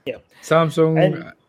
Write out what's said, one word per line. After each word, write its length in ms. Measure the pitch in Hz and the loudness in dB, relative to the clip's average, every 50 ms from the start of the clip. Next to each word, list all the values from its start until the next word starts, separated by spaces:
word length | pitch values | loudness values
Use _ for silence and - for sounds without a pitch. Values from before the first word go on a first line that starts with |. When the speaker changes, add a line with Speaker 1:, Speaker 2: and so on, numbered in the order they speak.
| - | -14
Speaker 1:
يا. 140 | - - - _ _ _ _ | -14 -14 -14 _ _ _ _
Speaker 2:
سامسونج 560 | - - 156 165 165 156 - 165 160 160 160 156 | -4 0 0 2 2 0 0 0 0 2 2 2
Speaker 1:
عن- 340 | 175 156 151 - - - - _ _ | 2 0 0 -4 -10 -16 -20 _ _